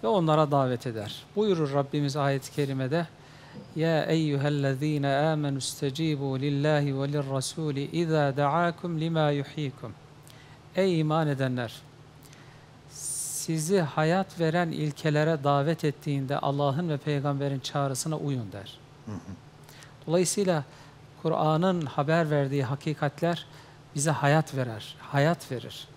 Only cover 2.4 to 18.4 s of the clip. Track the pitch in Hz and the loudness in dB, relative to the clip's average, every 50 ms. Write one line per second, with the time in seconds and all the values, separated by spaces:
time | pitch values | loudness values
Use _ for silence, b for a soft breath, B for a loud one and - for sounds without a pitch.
2.4 | 131 - - - 143 135 139 131 131 127 143 170 170 160 - B B B B B | -2 -6 -4 -2 -2 -2 -2 -2 -2 0 0 -2 -2 -4 -10 B B B B B
3.4 | B B B B B - - 160 156 165 165 156 - - 160 160 160 151 143 139 | B B B B B -10 -4 -2 0 2 2 2 2 2 2 2 2 2 0 0
4.4 | 135 147 147 143 139 135 135 131 143 151 151 147 139 139 139 139 151 160 160 151 | 0 0 0 2 2 0 0 0 0 0 0 0 0 2 2 2 2 2 2 0
5.4 | 147 143 139 135 127 - - - - 139 135 147 160 160 151 139 139 139 135 131 | 0 -2 -2 -4 -4 -6 -6 -4 -4 -4 -2 0 0 0 0 0 -2 -2 -2 -2
6.4 | 135 147 143 139 143 151 151 147 143 143 135 135 139 139 143 147 143 139 135 135 | -2 0 0 2 2 4 4 4 2 0 0 -2 -2 -2 -2 -2 -2 0 -2 -2
7.4 | 131 - - - 160 151 143 135 143 - - 160 175 160 160 156 147 139 135 135 | -2 -4 -6 -4 -4 -2 -2 -2 -4 -4 -2 -2 0 2 2 4 4 2 2 2
8.4 | 143 143 143 165 175 170 165 165 - 175 170 156 156 165 165 160 156 147 147 143 | 2 2 4 2 2 2 0 -2 -6 -6 -4 -2 -2 0 2 2 4 4 2 0
9.4 | 139 - - - 151 135 127 - - 117 107 - - - - - B B B B | -2 -4 -6 -6 -6 -6 -6 -8 -12 -14 -14 -14 -20 -20 -20 -20 B B B B
10.4 | B B B B B B - - 190 196 180 160 156 151 151 160 160 151 143 127 | B B B B B B -2 0 2 2 4 2 2 2 2 2 2 2 0 0
11.4 | 135 131 127 123 120 110 - - - - - - - - - - B B B B | 0 -2 0 -2 -4 -6 -8 -14 -20 -20 -20 -20 -20 -20 -20 -20 B B B B
12.4 | B B B B B B B B B - - - - - - - - - - - | B B B B B B B B B -20 -16 -12 -10 -8 -6 -6 -6 -6 -6 -8
13.4 | - - 165 160 151 160 196 196 170 139 - - 156 156 170 190 190 - - - | -4 -2 -2 -2 0 2 2 2 2 2 2 2 2 4 4 2 0 -2 -2 0
14.4 | 165 160 156 175 175 165 151 - 151 151 143 - - 160 151 151 151 156 165 151 | 0 2 2 2 0 0 0 -2 -2 -4 -4 -2 0 2 2 4 4 2 2 2
15.4 | 135 143 143 143 139 151 165 156 - 151 135 - - - 143 139 135 127 143 - | 2 2 4 4 4 2 0 0 0 -2 -2 -2 -4 -2 -2 -2 -2 -2 -2 -2
16.4 | - 139 143 143 143 143 127 143 180 170 151 139 - 151 147 143 135 147 143 139 | 0 -2 0 2 0 0 0 0 0 -2 -2 -2 -2 -2 -2 0 0 -2 -2 0
17.4 | 139 143 139 135 123 - - 147 139 139 135 123 - 156 156 151 - 143 139 123 | -2 -2 -2 -4 -6 -4 -2 -2 0 0 -2 -4 -4 -4 -4 -2 -2 -2 -2 -4